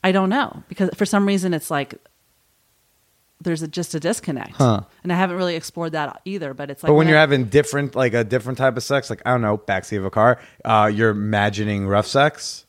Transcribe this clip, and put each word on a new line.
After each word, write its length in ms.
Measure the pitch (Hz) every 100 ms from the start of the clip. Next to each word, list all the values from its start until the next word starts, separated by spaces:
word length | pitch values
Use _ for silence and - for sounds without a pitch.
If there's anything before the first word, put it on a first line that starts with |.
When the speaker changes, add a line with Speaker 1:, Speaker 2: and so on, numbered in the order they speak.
Speaker 1:
I 80 | 190
don't 180 | 190 190
know, 340 | 185 185 - -
because 220 | 175 185 -
for 100 | 202
some 200 | 202 202
reason 280 | 196 180
it's 180 | 165 -
like 240 | 147 139 - _ _ _ _ _ _ _ _ _ _ _ _ _ _
there's 200 | 170 165
a, 60 | 156
just 280 | 156 165 160
a 40 |
disconnect. 560 | 165 156 - 143 - -
Speaker 2:
Huh. 240 | 131 104 - _
Speaker 1:
And 100 | 180
I 20 | 175
haven't 220 | 190 180
really 180 | 180 165
explored 380 | 156 - 170
that 280 | 156 147 - -
either, 280 | 196 151
but 160 | 131 143
it's 140 | 139
like 40 | 165
Speaker 2:
But 40 |
when 60 | 151 160
Speaker 1:
when 20 |
Speaker 2:
you're 100 | 156
Speaker 1:
I 40 |
Speaker 2:
having 240 | 156 139 120
different, 500 | 135 143 143 143 123
like, 180 | 127
a 100 | 117
different 340 | 110 123 113 127
type 180 | 131 123
of 60 |
sex, 260 | - 139 -
like, 120 | 110 -
I 60 |
don't 100 | 123
know, 160 | 110 104
backseat 420 | - 95 - 104
of 60 | 95
a 60 |
car, 280 | 110 113 123 - _ -
uh, 260 | 110 107
you're 160 | 104 113
imagining 760 | 104 104 104 104 101 104 101 98
rough 200 | 101 107
sex? 580 | 139 147 - - -